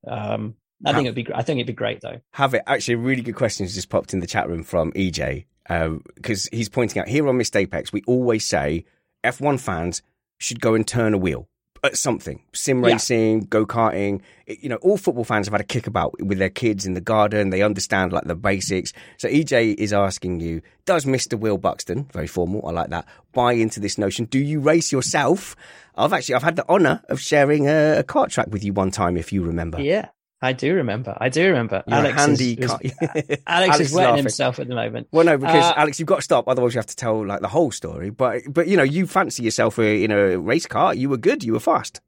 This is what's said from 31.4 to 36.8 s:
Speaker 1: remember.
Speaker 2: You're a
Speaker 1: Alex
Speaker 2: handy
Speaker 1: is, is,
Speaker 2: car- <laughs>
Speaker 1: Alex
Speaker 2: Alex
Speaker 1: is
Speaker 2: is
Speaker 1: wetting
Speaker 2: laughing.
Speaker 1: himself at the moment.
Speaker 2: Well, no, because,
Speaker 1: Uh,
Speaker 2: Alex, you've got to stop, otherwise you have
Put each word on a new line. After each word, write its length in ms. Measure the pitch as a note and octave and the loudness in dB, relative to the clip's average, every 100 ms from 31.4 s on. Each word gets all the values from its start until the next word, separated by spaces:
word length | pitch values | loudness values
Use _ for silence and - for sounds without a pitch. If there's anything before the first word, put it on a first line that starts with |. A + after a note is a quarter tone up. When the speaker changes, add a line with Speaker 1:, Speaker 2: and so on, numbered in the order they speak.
| F#3 | 4
Speaker 1:
remember. 360 | D3+ A2+ G2 - | 2 0 -4 0
Speaker 2:
You're 100 | C#3+ | 2
a 20 | |
Speaker 1:
Alex 160 | D3 C3 | 2 4
Speaker 2:
handy 340 | D3 C#3 B2+ | 4 4 2
Speaker 1:
is, 180 | A#2 B2 A2+ | 0 -2 -2
is, 120 | - | -4
Speaker 2:
car- 160 | - D#3+ | -4 -4
<laughs> 0 | D#3 | -4
Speaker 1:
Alex 260 | C#3+ C#3+ - | -4 -6 0
Speaker 2:
Alex 320 | E3+ F#3 D3+ | 2 4 4
Speaker 1:
is 80 | C#3+ | 4
Speaker 2:
is 40 | D#3+ | 4
Speaker 1:
wetting 140 | F#3 | 4
Speaker 2:
laughing. 140 | A#2 | 4
Speaker 1:
himself 360 | C3+ - B2+ B2 | 2 0 -2 -2
at 80 | B2+ | -6
the 80 | B2 | -4
moment. 320 | A2+ A#2 A#2 | -4 -6 0
Speaker 2:
Well, 100 | D#3+ | 4
no, 140 | E3 D3 | 6 4
because, 260 | D3+ E3 | 4 4
Speaker 1:
Uh, 100 | E3+ D3 | 6 4
Speaker 2:
Alex, 220 | D#3 C3+ | 2 0
you've 80 | E3 | 0
got 80 | E3 | 0
to 40 | |
stop, 240 | - C#3 A#2 | 2 2 2
otherwise 240 | C3 B2 | 2 2
you 60 | |
have 80 | A#2 | 0